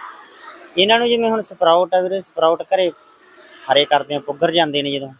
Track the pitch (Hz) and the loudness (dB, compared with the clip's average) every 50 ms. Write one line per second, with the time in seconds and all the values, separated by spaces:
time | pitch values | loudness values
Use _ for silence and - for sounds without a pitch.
0 | - - - - - - - - - - - - - - - 170 190 208 226 233 | -18 -18 -18 -20 -20 -20 -20 -20 -20 -20 -20 -20 -18 -6 0 0 2 4 4 2
1 | 240 240 233 233 226 226 220 220 196 - 190 - 180 165 165 175 180 170 185 185 | 4 2 0 2 0 0 0 -2 -4 -6 -4 -2 2 2 4 2 2 2 2 0
2 | 180 185 190 196 180 - - - 160 165 170 165 165 - 190 190 185 170 156 _ | 0 0 -4 -6 -6 -6 -2 0 2 2 2 0 -2 -2 0 0 0 -2 -4 _
3 | _ _ _ _ _ _ _ - - - - - - - 131 143 147 - 147 139 | _ _ _ _ _ _ _ -20 -20 -20 -20 -12 -4 0 2 2 2 2 0 0
4 | 135 139 147 143 139 - - 143 170 165 160 170 165 151 139 147 139 143 139 139 | 0 -2 -6 -8 -6 -6 -4 -2 -2 0 2 0 0 0 -2 -4 -4 -4 -6 -6
5 | 139 135 131 | -8 -10 -16